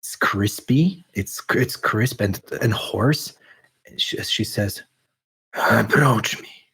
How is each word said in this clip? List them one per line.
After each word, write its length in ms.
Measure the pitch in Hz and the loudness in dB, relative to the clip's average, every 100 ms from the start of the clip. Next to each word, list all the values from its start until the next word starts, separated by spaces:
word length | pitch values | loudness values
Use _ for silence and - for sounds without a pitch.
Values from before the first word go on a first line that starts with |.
It's 160 | - - | -14 -2
crispy. 880 | - 98 101 - - 127 175 190 - | -2 2 0 -2 0 4 4 0 -10
It's, 280 | - 98 - - | -8 -6 -8 -4
it's 260 | - - - | 0 0 0
crisp 440 | - 107 123 - | 0 2 0 0
and, 200 | 104 95 - - | -2 -2 -6 -2
and 120 | 120 | 0
hoarse. 600 | 101 - 101 120 151 - - _ - _ _ - | 0 -2 0 2 2 -2 -14 _ -20 _ _ -20
And 140 | - | -8
she, 160 | - - | -6 -6
she 260 | - - | -4 -2
says, 380 | 107 - 101 - - _ _ _ _ _ _ | -2 -2 -2 -4 -16 _ _ _ _ _ _
Approach 880 | - - 113 110 147 143 117 - - | -4 2 2 4 4 4 2 -2 -8
me. 80 | - - _ | -12 -20 _